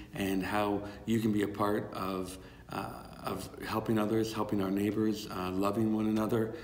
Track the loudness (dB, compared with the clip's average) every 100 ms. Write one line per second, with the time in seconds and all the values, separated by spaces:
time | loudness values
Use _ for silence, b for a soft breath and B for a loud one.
0 | B -4 0 0 0 0 2 0 B B
1 | 0 2 4 2 2 2 2 2 -2 -4
2 | -4 -2 -4 -8 B B B -6 -6 -8
3 | -14 -8 -6 -6 -8 -8 -2 -2 2 2
4 | 4 2 2 0 0 2 2 2 2 2
5 | 2 0 -4 -4 -2 0 2 2 2 4
6 | 2 2 2 2 0 B